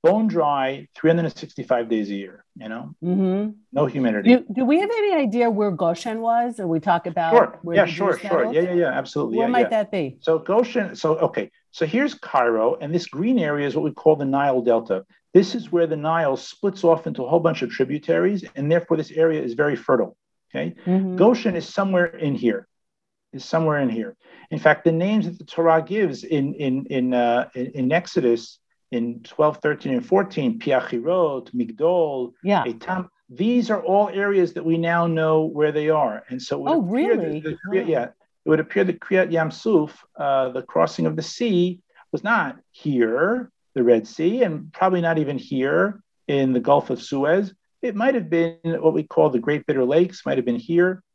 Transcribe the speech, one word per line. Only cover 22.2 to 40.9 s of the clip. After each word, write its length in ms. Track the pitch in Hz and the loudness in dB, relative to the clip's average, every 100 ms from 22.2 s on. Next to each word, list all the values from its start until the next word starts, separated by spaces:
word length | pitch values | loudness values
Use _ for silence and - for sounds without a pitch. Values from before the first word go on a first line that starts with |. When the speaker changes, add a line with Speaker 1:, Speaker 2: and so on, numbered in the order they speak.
| 151 | -4
Speaker 1:
here, 320 | 123 117 98 - _ _ _ _ _ _ | 0 0 -2 -8 _ _ _ _ _ _
is 120 | 135 | -18
somewhere 340 | - 165 160 147 | -4 -2 0 0
in 100 | 131 | -2
here. 280 | 113 101 - _ - - | -4 -8 -12 _ -20 -12
In 80 | 151 | 0
fact, 240 | 151 151 | 2 4
the 80 | 165 | 2
names 340 | 160 185 214 170 | 2 2 0 -2
that 120 | 175 | -8
the 60 | |
Torah 360 | 147 - 165 160 | -10 0 4 4
gives 440 | 156 208 185 127 | 2 -2 -2 -2
in, 300 | - 151 139 | -4 -2 -2
in, 320 | - 139 131 135 | -2 -2 -2 -2
in, 280 | 139 127 | -2 0
uh, 340 | 123 120 120 - | 2 2 2 -2
in, 120 | 127 123 | -6 -8
in 260 | 143 127 | -4 0
Exodus, 680 | 160 175 123 120 117 113 - _ _ _ | 0 0 0 2 0 -2 -20 _ _ _
in 320 | 123 120 120 | -6 -6 -8
twelve, 340 | - - 151 147 | -14 0 0 0
thirteen, 320 | 151 147 131 | -4 -4 -2
and 100 | 127 | -4
fourteen, 540 | 123 190 190 - 131 113 | 2 0 0 -2 -2 -2
Piachirot, 920 | - 131 - 120 135 185 165 135 - | 0 0 0 -6 -2 0 0 -2 -8
Migdol, 800 | 123 113 110 160 180 156 135 123 _ | -6 -6 -2 0 2 0 -2 -8 _
Speaker 2:
Yeah. 200 | 180 202 120 | 0 0 0
Speaker 1:
Etam, 420 | 117 - 185 180 _ _ | -6 -6 -6 -6 _ _
these 400 | 123 208 247 214 | -4 0 0 0
are 120 | 208 | -2
all 280 | 165 196 202 | 2 2 2
areas 420 | 190 202 196 175 | 0 0 2 0
that 140 | 170 160 | -2 -2
we 100 | 165 | 0
now 300 | 165 170 170 | 2 2 2
know 400 | 160 160 156 156 | 2 2 2 0
where 260 | 147 151 | 0 0
they 160 | 151 151 | 2 0
are. 340 | 156 127 107 - | 2 0 -4 -10
And 140 | 127 | -12
so 160 | - 143 | -6 -4
it 40 | |
would 60 | 139 | 0
Speaker 2:
Oh, 180 | 320 180 | 0 0
Speaker 1:
appear 260 | 233 359 294 | 0 2 0
that 60 | |
Speaker 2:
really? 180 | 165 151 | 0 -4
Speaker 1:
the 160 | 156 - 190 | -6 -10 -4
Kriyat, 180 | 190 | -2
Speaker 2:
Wow. 40 | 160 | 0
Speaker 1:
yeah, 160 | 147 117 _ _ _ | -2 -2 _ _ _
it 40 | - | 0
would 100 | 156 | 0
appear 240 | 156 208 | 2 0
that 160 | 190 - | 0 -2
Kriyat 320 | - 185 185 | 0 0 2
Yam 180 | 165 160 | 0 -2
Suf, 540 | - 226 185 151 - _ | -4 2 2 2 -8 _
uh, 360 | - 143 135 131 | -6 0 0 0
the 100 | 127 | -4
crossing 460 | 127 165 160 | -4 0 0